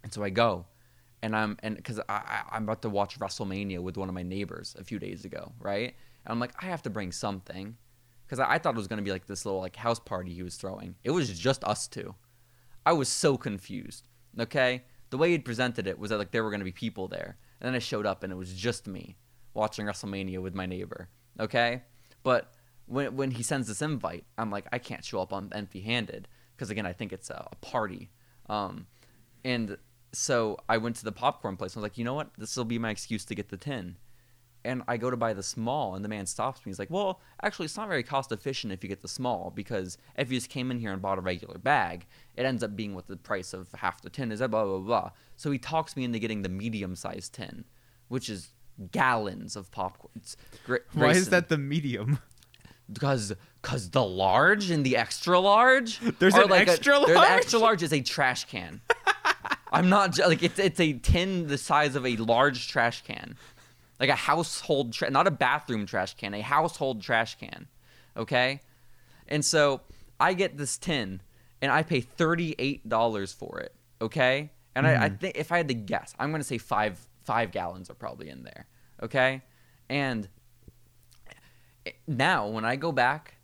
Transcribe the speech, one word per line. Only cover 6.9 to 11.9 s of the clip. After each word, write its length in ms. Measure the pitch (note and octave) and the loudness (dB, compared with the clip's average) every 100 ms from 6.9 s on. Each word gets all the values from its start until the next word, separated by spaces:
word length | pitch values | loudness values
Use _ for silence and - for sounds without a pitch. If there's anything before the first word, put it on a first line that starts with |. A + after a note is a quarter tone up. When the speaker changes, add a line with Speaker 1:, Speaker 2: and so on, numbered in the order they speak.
Speaker 1:
bring 220 | G#2+ F#2 | -6 -8
something." 640 | F2+ G#2+ F#2+ - F2+ G2 A#2+ _ _ _ - - | -6 -6 -6 -12 -14 -14 -16 _ _ _ -20 -10
'Cause 100 | B2+ | -2
I, 140 | C3 | 0
I 40 | D3+ | 2
thought 160 | E3 | 0
it 20 | A#2 | -2
was 120 | F#2+ | -6
gonna 120 | G#2+ | -6
be, 80 | G2+ | -4
like, 160 | F#2 - | -6 -6
this 200 | F#2+ G#2 | -8 -4
little, 140 | F#2+ | -4
like, 160 | F#2 - | -6 -4
house 220 | A#2 A#2 | -2 -2
party 360 | - F#2+ F2+ | -4 -8 -6
he 80 | F2 | -10
was 140 | F2+ - | -10 -10
throwing. 400 | F#2+ G2 F#2+ F2+ | -10 -10 -14 -8
It 100 | A#2+ | -2
was 260 | F3 B2+ E2+ | -2 -2 -2
just 260 | A2+ C3+ | -2 0
us 240 | - G#2+ | -2 -4
two. 260 | - | -6